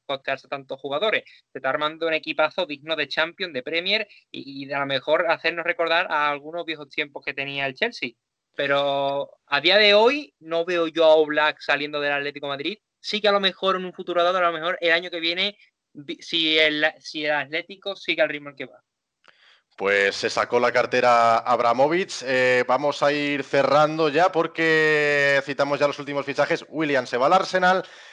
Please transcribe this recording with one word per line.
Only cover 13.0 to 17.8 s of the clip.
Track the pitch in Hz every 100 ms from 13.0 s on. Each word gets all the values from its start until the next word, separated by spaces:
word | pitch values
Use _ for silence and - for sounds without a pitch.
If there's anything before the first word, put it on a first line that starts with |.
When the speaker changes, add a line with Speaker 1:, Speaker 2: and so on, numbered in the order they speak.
Speaker 1:
Sí | - 208
que | 202
a |
lo | 202
mejor | 190 180 190
en | 185
un | 185
futuro | 175 180 175
dado, | 175 185
a |
lo | 175
mejor | 160 165 180
el | 170
año | 170 180
que | 175
viene, | 165 175 202 202 _ _ _
vi-, | - 147 160
si | - 170 160 156
el, | 156 151 156 -
si | - 156
el | 151
Atlético | 147 135 160 170 190